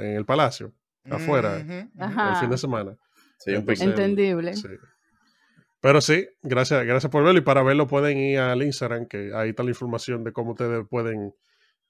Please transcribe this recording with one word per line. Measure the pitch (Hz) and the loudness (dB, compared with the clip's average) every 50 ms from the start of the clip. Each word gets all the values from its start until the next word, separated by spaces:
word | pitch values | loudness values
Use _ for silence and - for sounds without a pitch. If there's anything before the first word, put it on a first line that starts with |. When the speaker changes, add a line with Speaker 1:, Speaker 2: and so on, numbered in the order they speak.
| 104 | -4
Speaker 1:
en | 104 104 | -4 -4
el | 107 104 | -4 0
palacio, | - 131 156 147 117 - - 110 110 - _ _ _ _ _ _ 131 | 0 2 2 2 2 0 -6 -12 -16 -18 _ _ _ _ _ _ -8
afuera, | 117 107 - 147 147 131 110 104 98 | -8 -6 -2 0 0 2 2 0 -2
Speaker 2:
Ujú, | - - 156 180 | -4 -6 -10 -10
ujú. | 180 208 - _ - | -12 -12 -16 _ -10
Speaker 3:
Ajá. | 185 202 196 226 208 196 | -8 -6 -2 -2 0 0
Speaker 1:
el | 190 | 0
fin | 175 156 117 | 0 0 -2
de | 127 127 | -2 -2
semana. | - 139 120 110 101 98 - - _ _ _ _ _ _ _ _ | -2 -4 -4 -4 -6 -8 -12 -16 _ _ _ _ _ _ _ _
Speaker 4:
Sí, | - 101 | -6 -2
un | 98 | -2
Speaker 1:
Entonces, | 104 104 - - - 180 | -2 0 0 0 2 2
Speaker 4:
picnic. | 196 220 214 | 0 2 2
Speaker 3:
Entendible. | 196 196 202 196 202 196 180 170 165 175 190 | 0 0 2 0 0 0 0 -2 -4 -6 -8
Speaker 1:
sí. | 208 208 - 95 - - _ _ _ _ _ _ _ _ _ _ _ _ _ _ _ _ _ _ _ | -8 -10 -12 -16 -18 -20 _ _ _ _ _ _ _ _ _ _ _ _ _ _ _ _ _ _ _
Pero | - 135 143 151 | 4 6 6 6
sí, | 135 - 151 175 196 - _ _ - | 6 4 2 2 2 -4 _ _ -6
gracias, | 143 127 123 131 131 156 135 120 | -2 0 0 2 2 2 0 2
gracias | 117 123 131 135 143 - | 2 0 0 0 0 2
por | 151 147 | 4 6
verlo. | 175 185 175 | 6 6 6
Y | 135 | 6
para | 143 135 139 131 | 4 4 4 6
verlo | 131 139 147 151 | 4 4 4 2
pueden | 131 143 139 143 147 143 | 2 2 2 2 2 0
ir | 139 135 139 139 135 | 0 0 0 2 2
al | 127 127 123 123 143 | 2 2 0 0 0
Instagram, | 147 131 - 131 113 120 120 120 | -2 -2 -4 -4 -4 -4 -6 -6
que | - - 101 101 101 104 | -8 -8 -8 -8 -6 -4
ahí | 110 110 110 | -2 -2 -2
está | 107 - 123 | -2 -2 -4
la | 123 | -4
información | 117 - 127 120 117 117 - - 123 117 113 | -4 -4 -6 -6 -6 -6 -6 -6 -6 -6 -6
de | 113 110 | -6 -6
cómo | - 117 117 113 | -6 -6 -6 -4
ustedes | - 123 117 117 113 107 101 | -4 -4 -2 -2 -4 -4 -4
pueden | - 120 113 117 110 107 104 101 - _ _ _ _ _ _ _ _ _ _ _ | -4 -4 -4 -2 -4 -4 -6 -8 -10 _ _ _ _ _ _ _ _ _ _ _